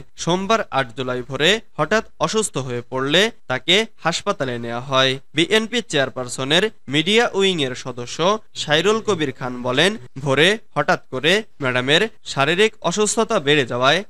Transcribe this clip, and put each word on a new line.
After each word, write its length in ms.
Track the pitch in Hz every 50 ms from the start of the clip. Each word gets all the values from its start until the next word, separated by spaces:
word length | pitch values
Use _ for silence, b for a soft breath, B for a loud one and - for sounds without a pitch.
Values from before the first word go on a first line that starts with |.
| 123 - - - -
সোমবার 380 | 165 175 185 196 196 226 214 - - - 135
আট 80 | 135 120 113
জুলাই 240 | 135 127 127 127 127 120 -
ভোরে 220 | 131 127 147 175 202 226 - - -
হঠাৎ 260 | - 151 156 214 220 220 - - - 147
অসুস্থ 300 | 170 - 220 214 - -
হয়ে 240 | 143 131 131 123 120 120 -
পড়লে 300 | 131 131 131 139 147 180 208 226 - - -
তাকে 280 | - 127 127 - - 180 208 226 - - - -
হাসপাতালে 520 | 160 170 - - 202 196 - 143 131 123 120 120
নেওয়া 180 | 117 120 120 123 139
হয়। 220 | 135 131 131 131 131 135 - - -
বিএনপি 420 | 143 170 - - 220 220 220 233 240 - -
চেয়ারপারসনের 720 | - 143 135 127 - 131 127 120 - - 131 135 151 175 202 220 - - - - 131
মিডিয়া 320 | 151 160 175 208 226 240 214 -
উইংয়ের 380 | 190 196 190 185 165 139 131 127 - -
সদস্য 360 | 131 123 123 120 120 - - 160 190 214 214 - - - -
সাইরুল 380 | - 156 147 156 175 202 220 226 208
কবির 240 | 208 196 160 151 135 127
খান 160 | - 135 127 127 123 120
বলেন, 240 | 123 127 135 160 196 220 226 - - - 139 131
ভোরে 260 | 143 135 139 156 185 214 226 - - -
হঠাৎ 260 | 147 147 - 175 156 - - -
করে 180 | 127 120 156 185 214 226 - - -
ম্যাডামের 400 | 143 127 123 127 123 131 147 170 208 226 - - - -
শারীরিক 400 | - 143 135 147 170 180 214 220 - - - 165
অসুস্থতা 480 | 175 202 214 202 - 226 220 220 233 202 139
বেড়ে 180 | 139 147 151 131 117
যাওয়ায় 300 | 127 120 127 135 156 180 208